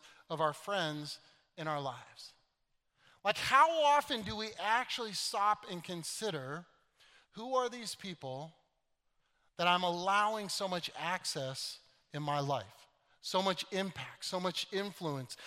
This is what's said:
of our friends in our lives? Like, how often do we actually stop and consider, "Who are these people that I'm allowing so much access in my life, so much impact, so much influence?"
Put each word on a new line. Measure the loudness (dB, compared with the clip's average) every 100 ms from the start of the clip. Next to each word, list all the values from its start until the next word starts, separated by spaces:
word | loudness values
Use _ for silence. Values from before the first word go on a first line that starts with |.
| -16 -20 -8
of | 0
our | 0
friends | 0 -2 0 0 -2 -6 -10 -16 _ _ -8
in | -4
our | -2
lives? | -4 -6 -14 -20 -20 -20 _ _ _ _ _ _ _ _
Like, | -2 0
how | 6 8 8 8
often | 6 6 4 -2
do | -4 -4
we | -6 -4
actually | 0 0 0 -4 -4
stop | -4 -4 0 2 2 -2
and | -10
consider, | -6 -8 -6 -6 -4 -4 -6 -8 -12 _ _ _ -20 -20 _
"Who | -12 -2 0
are | 0
these | -2 -8
people | -10 -10 -10 -8 -10 -10 -16 _ _ _ _ _ _ _ _ _ 2
that | 6
I'm | 6
allowing | 4 2 2 4 4 0 -4
so | -4 -2
much | -2 -4 -4
access | -4 -2 -4 -4 -4 -6 -8 -10 _ _ _
in | -6
my | 0 0
life, | 2 0 -2 -14 -20 _ _ _
so | -2 2
much | 2 0 -2
impact, | -2 -2 -4 -12 -10 -6
so | -2
much | -2 -2 -4
influence?" | -4 -4 -4 -4 -4 -6 -12